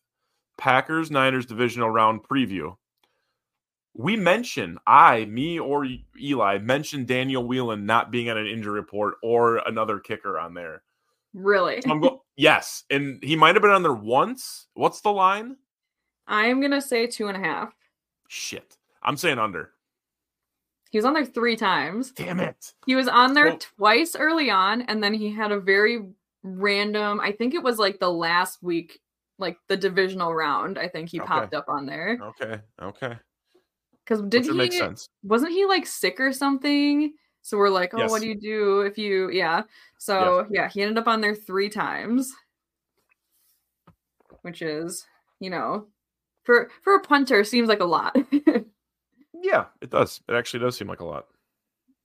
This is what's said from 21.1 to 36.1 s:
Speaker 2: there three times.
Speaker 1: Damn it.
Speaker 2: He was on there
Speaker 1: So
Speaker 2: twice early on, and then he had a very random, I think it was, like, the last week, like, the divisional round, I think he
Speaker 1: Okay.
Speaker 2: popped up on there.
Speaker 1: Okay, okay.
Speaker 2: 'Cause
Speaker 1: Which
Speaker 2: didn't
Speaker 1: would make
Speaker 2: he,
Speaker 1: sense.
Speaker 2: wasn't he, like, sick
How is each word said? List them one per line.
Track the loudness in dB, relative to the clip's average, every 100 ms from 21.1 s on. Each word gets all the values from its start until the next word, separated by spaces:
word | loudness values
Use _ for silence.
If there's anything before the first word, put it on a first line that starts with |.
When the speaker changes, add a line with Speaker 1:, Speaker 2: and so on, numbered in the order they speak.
Speaker 2:
there | 0
three | -2 -2 -2 0
times. | 0 0 -2 -6 -8
Speaker 1:
Damn | -10 -6 -4
it. | -4 -8 -20 _ -2
Speaker 2:
He | -2
was | 4
on | 4 6
there | 6 4
Speaker 1:
So | 2 -10 0
Speaker 2:
twice | 4 4 2 0
early | 0 2 2
on, | 2 2 0
and | -4 -2
then | -2
he | -2 -4
had | -4 -2
a | -2
very | 2 4 4 0 -8 -20 _ _
random, | -14 -4 0 0 0 -2 -2 -2
I | -4
think | -2 -2
it | -2
was, | -2 0
like, | 0 0
the | -2
last | 0 0 0 0 -4
week, | -4 -4 -6 -20 _ _ _ -8
like, | -8 -8 -6
the | -2
divisional | 0 0 0 0 -2
round, | 0 0 -2 -4 -6
I | -8
think | -8 -10
he | -8
Speaker 1:
Okay. | -2
Speaker 2:
popped | -2 -2
up | -6 -6
on | -6 -6
there. | -8 -6 -6
Speaker 1:
Okay, | -8 -10 -10 -10 -14 -16
okay. | -14 -10 -10 -10 _ _ _ _ _ _ _ _
Speaker 2:
'Cause | -4 -2
Speaker 1:
Which | 2
Speaker 2:
didn't | 0 2
Speaker 1:
would | 0
make | 0
Speaker 2:
he, | 0
Speaker 1:
sense. | -4 -6 -18 _
Speaker 2:
wasn't | -2 0 2
he, | 0
like, | 2 2 -2
sick | -4 -4